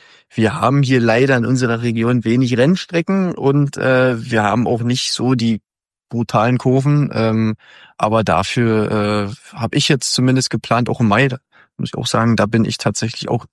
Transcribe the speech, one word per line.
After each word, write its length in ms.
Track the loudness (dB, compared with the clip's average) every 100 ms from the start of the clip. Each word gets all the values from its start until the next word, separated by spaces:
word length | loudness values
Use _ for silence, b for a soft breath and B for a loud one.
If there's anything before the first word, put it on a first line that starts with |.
| b b b
wir 260 | -2 0 0
haben 220 | 0 2
hier 180 | 2 2
leider 340 | 2 2 4 2
in 80 | 2
unserer 340 | 0 0 -2
Region 440 | -2 -2 0 0
wenig 340 | 2 0 2 2
Rennstrecken 760 | 2 2 -2 -4 -2 -2 -2
und, 440 | -2 0 2 0 -2
äh, 440 | 0 2 2 0
wir 200 | -2 0
haben 240 | 0 0 0
auch 160 | -2
nicht 320 | -2 -4 -4
so 200 | -4 0
die 280 | 0 0 -2 _ _ _ _ _
brutalen 480 | -6 -2 0 2 0
Kurven. 520 | 2 2 2 2 0
Ähm, 400 | 0 0 0 -2 -4 B B B B
aber 260 | 0 0
dafür, 1080 | 2 0 0 0 0 2 0 -2 -2 -2 -4
äh, 260 | -10 -16 -10
hab 180 | -4
ich 140 | -2 0
jetzt 240 | 0 0
zumindest 380 | 0 2 2 0
geplant, 400 | -4 -2 -2 0
auch 100 | 0
im 80 | 0
Mai, 200 | 2 0
da 100 | -2 _ b b -12
muss 120 | -10
ich 40 | -8
auch 100 | -4
sagen, 300 | 0 2 2
da 100 | 2
bin 180 | 0
ich 140 | 0 -2
tatsächlich 500 | -4 -4 -6 -8 -6
auch 160 | -6 -6